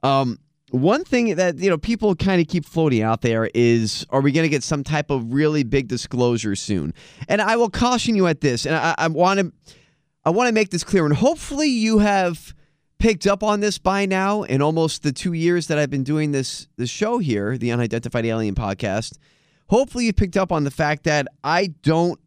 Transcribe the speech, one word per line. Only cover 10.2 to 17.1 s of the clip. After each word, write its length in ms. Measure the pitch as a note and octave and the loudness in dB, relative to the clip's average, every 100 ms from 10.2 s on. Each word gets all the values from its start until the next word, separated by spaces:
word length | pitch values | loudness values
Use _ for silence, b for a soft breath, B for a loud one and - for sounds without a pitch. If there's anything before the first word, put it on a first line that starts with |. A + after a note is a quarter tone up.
I 60 | - | -2
wanna 220 | F3+ B3 | 2 2
make 180 | A3 G3+ | 2 0
this 140 | F3 | -4
clear, 200 | - G3 | 0 2
and 100 | D3+ | 2
hopefully 540 | D3 B3+ D#4+ - C#4 D4+ | 4 2 0 -6 -2 0
you 300 | A#3+ A3 A3 | 0 2 4
have 560 | G#3 G3 F3+ E3 - - _ _ _ _ | 4 2 0 -4 -14 -20 _ _ _ _
picked 260 | A3 G3 G3 | 2 2 2
up 160 | G3 | 2
on 180 | G#3+ G#3 | 0 0
this 180 | G#3 - | 0 -2
by 260 | F#3 G3 | -2 0
now 380 | G3 F#3+ F#3+ G#3+ | 0 0 0 -2
in 180 | - C3+ | -2 0
almost 420 | D3 D#3+ D#3+ - | 2 2 -2 -2
the 80 | D3+ | -4
two 220 | C3+ F#3 | -4 -4
years 340 | E3 E3 F3 D#3+ | 0 0 0 0
that 120 | D3+ | -2
I've 120 | D3 | 0
been 140 | C#3 | -2
doing 280 | C3 D3+ D3+ | -2 -2 0
this, 360 | C#3+ B2+ - - - | -2 -4 -10 -16 -8
this 140 | A#2+ | -8
show 280 | - G#3 | -4 -2